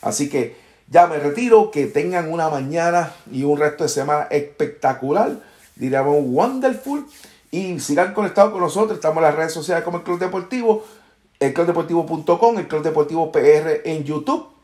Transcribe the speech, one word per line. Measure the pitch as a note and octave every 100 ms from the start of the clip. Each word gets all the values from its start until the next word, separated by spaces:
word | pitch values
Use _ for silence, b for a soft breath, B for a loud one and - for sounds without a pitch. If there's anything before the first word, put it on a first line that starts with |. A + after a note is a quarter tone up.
Así | - - D3
que | C#3+ A#2+ B B B _
ya | E3+ F3
me | D#3
retiro, | C#3+ C#3+ B3 A3 G3+
que | - C#3
tengan | G#3+ F3 F3+ D#3+
una | E3 D#3+
mañana | D3 C3+ E3 E3+ F3 D#3+ - -
y | A#2+
un | C#3+ D3
resto | D3+ D3
de | D3+
semana | C#3+ C#3 D3 -
espectacular, | D3 C#3+ - D3+ - C3+ B2+ C3 D#3+ A3+ - B B B _
diríamos | C3 C3+ C#3 D3
wonderful, | C3+ B2+ A3 C4+ C4 B3 - C#4+ - B B B B
y | E3+ F#3+ E3+
sigan | - D3 F#3+
conectados | G3+ G3+ F#3+ G#3
con | G3
nosotros. | F3 F#3+ A3 G3
Estamos | D#3 D#3+
en |
las | D#3+ D3+
redes | D#3+
sociales | E3 D#3 E3+
como | E3 E3+
El |
Club | - F3
Deportivo, | F#3 F#3 F3+ B3+ A#3 G#3+ B B B B _ _
el | C#3
club | C#3+ E3+
deportivo | E3+ D#3+ E3+
punto | D#3+ D#3+ D#3 E3+
com, | A#3 A3+
El | -
Club | D#3
Deportivo | D#3 D3+ D3 D#3+ D#3+
P | D#3+ C#3 D3+
R | D#3+ D3+
en | - D#3
YouTube. | C#3+ D3+ - D4 - _